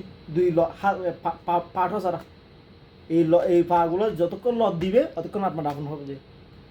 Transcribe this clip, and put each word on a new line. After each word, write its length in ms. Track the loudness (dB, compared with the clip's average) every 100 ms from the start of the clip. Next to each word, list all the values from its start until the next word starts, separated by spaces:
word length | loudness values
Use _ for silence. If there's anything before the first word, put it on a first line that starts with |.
| -8 -18 -6
দুই 120 | 0 2
ল-, 220 | 2 0 0
হা-, 180 | -2 0 -4 -4
পা-, 160 | -6 -6 -2
পা-, 200 | -2 -2
পা 260 | -4 -2 -2
ছাড়া 160 | -4 -4 -10 -20 -20 -20 -20 -20 -20 -18 -2
এই 140 | 2
ল-, 200 | 4 4 4
এই 80 | 4
পাগুলো 420 | 4 2 2 0 -2 0
যতক্ষণ 340 | -2 -2 -2 0
লত 120 | 0
দিবে 260 | 0 2 2 2
ততক্ষণ 280 | -4 -8 -4
আপনার 220 | -4 -4 -6
আপন 200 | -6 -8
হবে 180 | -10
যে। 120 | -12 -14 -18 -20 -20 -20 -20